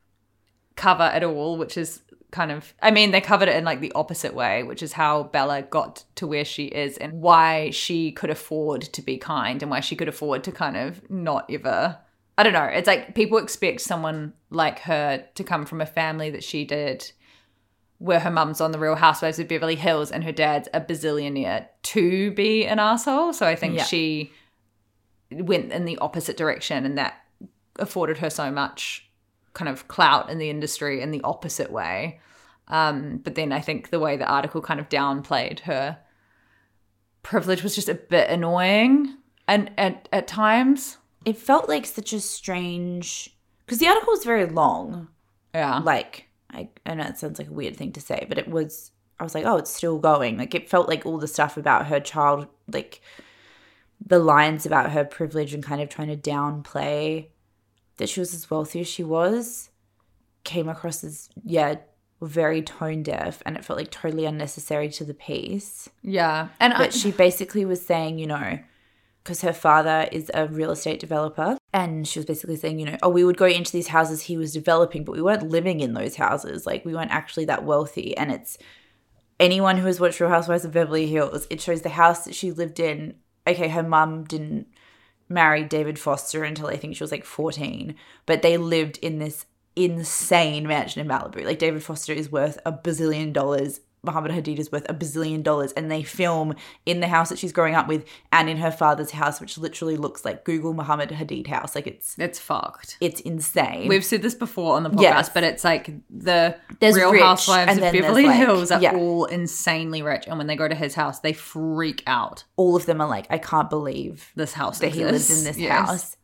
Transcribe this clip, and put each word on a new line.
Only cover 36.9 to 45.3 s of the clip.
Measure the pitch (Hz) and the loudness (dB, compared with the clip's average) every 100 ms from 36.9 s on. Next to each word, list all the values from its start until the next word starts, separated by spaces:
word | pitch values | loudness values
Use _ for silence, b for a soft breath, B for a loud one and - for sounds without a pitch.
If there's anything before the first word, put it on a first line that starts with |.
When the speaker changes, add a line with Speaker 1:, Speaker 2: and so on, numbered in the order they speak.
| _ _ _ | _ _ _
Speaker 1:
privilege | - 208 180 180 | -2 -2 2 0
was | 196 | 0
just | 208 - | -4 -4
a | |
bit | - - 170 - | -6 2 4 4
annoying | 170 170 175 185 208 240 277 277 - _ _ - | 2 2 2 4 4 6 6 4 -4 _ _ 0
and | 208 - - | 2 2 0
at, | 190 185 - | -2 -2 -4
at | 196 185 | -4 -2
times. | 214 214 226 262 277 - - _ _ | 0 4 4 4 2 0 -14 _ _
Speaker 2:
It | 220 214 | -6 -4
felt | - 294 - | 4 4 4
like | 440 - | -2 -2
such | - 208 | -10 -8
a | 214 | -6
strange, | - - - 180 175 175 175 175 170 - - _ _ _ - | -6 -8 -6 -6 -4 -6 -6 -6 -8 -10 -12 _ _ _ -8
'cause | 226 | 0
the | 330 | 4
article | 427 440 | 4 4
was | 440 | 0
very | 240 226 170 | 2 2 2
long. | 160 143 165 170 170 160 _ _ | 2 2 2 -6 -10 -12 _ _